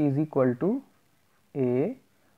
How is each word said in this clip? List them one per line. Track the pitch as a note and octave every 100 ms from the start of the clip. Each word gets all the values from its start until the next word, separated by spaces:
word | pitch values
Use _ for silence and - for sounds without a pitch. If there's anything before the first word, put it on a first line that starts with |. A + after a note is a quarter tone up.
| D3
is | C3+
equal | D#3 C#3+ B2+ A#2+
to | E3 C4 - _ _ _ _ _ _
A | D3 B2+ B2 E3 C4 _ _ _